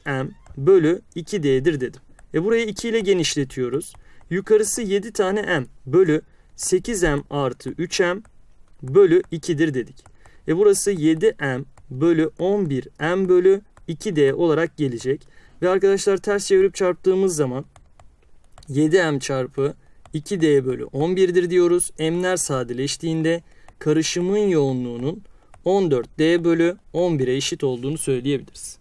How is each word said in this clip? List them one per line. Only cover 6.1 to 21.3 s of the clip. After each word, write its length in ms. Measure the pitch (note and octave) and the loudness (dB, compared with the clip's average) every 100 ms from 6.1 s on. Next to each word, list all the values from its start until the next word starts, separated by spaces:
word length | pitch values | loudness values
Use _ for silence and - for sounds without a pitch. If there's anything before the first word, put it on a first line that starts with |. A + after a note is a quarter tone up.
| D3+ - _ _ - | 2 -2 _ _ -8
sekiz 480 | - F#3 A#3 G#3 | -2 -2 -2 -2
M 180 | E3+ C#3+ - | 0 0 -4
artı 400 | C#3+ C3 - B2+ | -4 -4 -4 -12
üç 300 | - F3+ - | -8 -6 0
M 220 | F3 G3 - - - - - - | 0 -2 -10 -20 -20 -20 -20 -16
bölü 420 | C3 E3 F#3+ F3 - | 0 4 6 4 0
ikidir 420 | E3 - D3 D#3+ | -8 -4 -2 -2
dedik. 300 | B2+ G#2+ - - - - - - | -2 -8 -14 -20 -20 -20 -14 -4
E 100 | E3 | 2
burası 340 | G#3 G3 G3+ | 4 4 0
yedi 440 | F#3 D#3 D#3+ G#3+ - | 0 0 2 0 0
M 240 | C#3+ B2+ C#3+ - - | -4 -4 -8 -18 -12
bölü 420 | C3 E3 D#3+ D#3 - | -2 0 2 0 -2
on 300 | F3+ G#3 E3+ | -2 -2 -2
bir 180 | C3 - - | -4 -6 -6
M 300 | D#3 F#3 F#3 | -2 0 2
bölü 320 | F3+ F#3 G3 - - - | 4 4 2 -2 -20 -12
iki 280 | D#3+ G#3+ D#3 | -8 -4 2
D 180 | C#3 | 2
olarak 440 | C3+ E3+ D3+ E3 - | 2 0 0 -2 -2
gelecek. 500 | C#3 A#2 B2+ D3+ - - - - | -4 -4 -4 -6 -8 -20 -20 -4
Ve 80 | F3+ | 0
arkadaşlar 480 | F#3 G3 G3 G3+ F#3+ | 2 2 2 0 0
ters 300 | - G3+ - | 0 -2 2
çevirip 280 | F#3+ F#3+ - | 4 4 2
çarptığımız 600 | F#3 F3 F#3+ F#3+ F#3+ D#3 | -2 0 0 2 0 0
zaman 300 | C3+ B2+ - - _ _ - _ _ - _ - - | -2 -4 -10 -20 _ _ -20 _ _ -20 _ -20 -6
yedi 280 | C#3 D#3 F#3 | 0 4 4
M 220 | E3 C#3+ | 2 -2
çarpı 540 | - C3+ B2+ C#3 C#3+ - _ - - | -2 -4 -4 -2 -4 -4 _ -20 -10
iki 280 | D#3 - G3 | -10 -6 0
D 240 | D#3+ C#3+ B2+ | 4 4 2
bölü 200 | B2 B2 | -6 -6
on 300 | C3+ E3 F#3 | -4 -2 2
birdir 340 | F#3 | 2